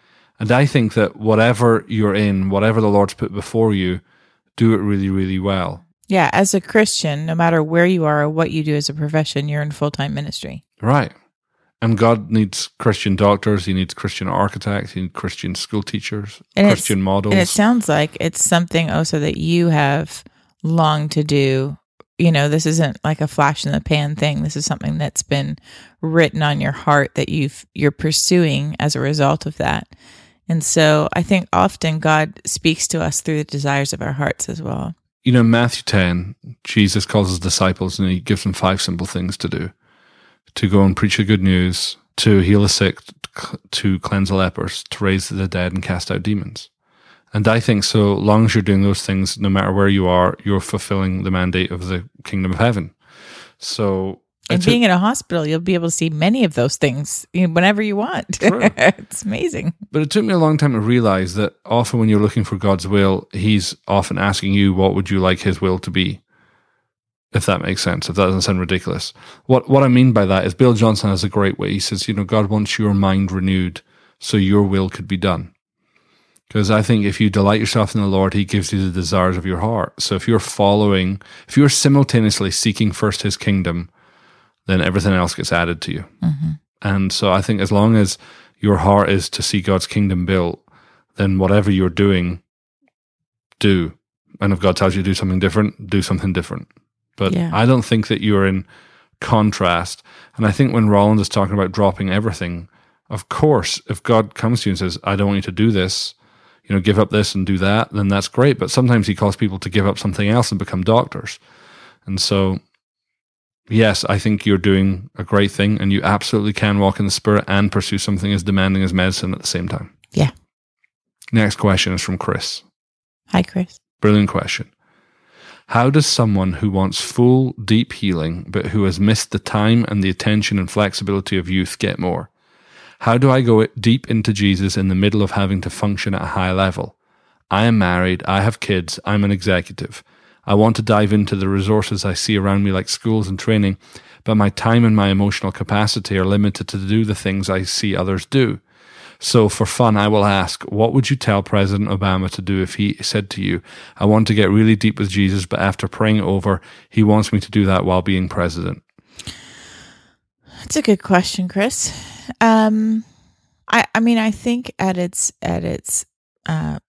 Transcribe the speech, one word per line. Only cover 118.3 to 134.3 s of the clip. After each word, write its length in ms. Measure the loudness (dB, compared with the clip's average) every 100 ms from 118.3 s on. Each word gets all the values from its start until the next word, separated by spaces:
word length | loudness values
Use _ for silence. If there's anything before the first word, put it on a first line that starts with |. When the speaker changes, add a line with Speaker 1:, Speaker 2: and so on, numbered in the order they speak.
Speaker 1:
as 100 | -2
demanding 400 | 0 0 2 0
as 100 | 0
medicine 400 | 0 0 -2 -6
at 60 | -6
the 60 | -6
same 200 | -6 -6
time. 220 | -8 -10 _ _
Speaker 2:
Yeah. 200 | -2 -2 -2 _ _ _ _ _ _ _ _ -4
Speaker 1:
Next 240 | 0 0 0
question 380 | 0 0 0
is 80 | -4
from 160 | -4 -6
Chris. 440 | -4 -6 -6 -12 -18 _ _ _ _ _ _
Speaker 2:
Hi, 120 | -2
Chris. 380 | 0 -4 -6 -10 _ _
Speaker 1:
Brilliant 280 | 2 4 2
question. 400 | -2 -4 -8 -10 _ _ _ _ _ _ _ -20 -20 -2
How 200 | 2 4
does 160 | 4 2
someone 480 | 2 2 2 0
who 160 | -2 -2
wants 320 | 0 -2 -4
full, 520 | -6 2 4 4 2
deep 400 | -4 0 0 0
healing, 520 | -4 -4 -2 -4 -6 -6
but 200 | -6 -2
who 160 | 0
has 160 | 0 2
missed 320 | 2 2 0
the 80 | -6
time 440 | -4 0 2 2 0
and 160 | 0
the 80 | -2
attention 480 | -2 0 0 0 -2
and 100 | -2
flexibility 680 | 0 0 -2 -4 -4 -2 -4
of 100 | -2
youth, 300 | -2 -2 -2
get 180 | -4 -2
more? 320 | -4 -4 -8 _ _ _ _ -20 -20 _
How 180 | 2 4
do 140 | 4
I 100 | 4
go 240 | 4 4 2 0
deep 280 | 0 0 0
into 240 | -2 -2